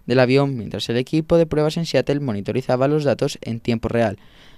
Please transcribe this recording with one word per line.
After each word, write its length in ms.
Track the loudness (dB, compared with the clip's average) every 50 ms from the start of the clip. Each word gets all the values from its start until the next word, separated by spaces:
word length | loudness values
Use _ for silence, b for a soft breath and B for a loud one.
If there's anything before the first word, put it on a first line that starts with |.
| B
del 140 | 0 2 4
avión 360 | 4 4 4 4 2 2 -2
mientras 320 | -4 -6 -8 -8 -6 -4 -2
el 80 | -2
equipo 400 | -2 -2 0 -2 -2 2 2 2
de 100 | 2 2
pruebas 280 | 2 0 0 0 0 -2
en 100 | -4 -4
Seattle 320 | 0 0 0 0 0 -2 -2
monitorizaba 680 | -2 -4 -4 -4 -4 -4 -4 -4 -2 0 0 2 2
los 160 | 2 2 0 0
datos 360 | 0 0 0 -2 -4 -4 -6
en 180 | -8 -8 -8 -4
tiempo 300 | -2 -2 -2 -2 -2 -2
real. 300 | 0 2 0 0 -2 b b b b b b b b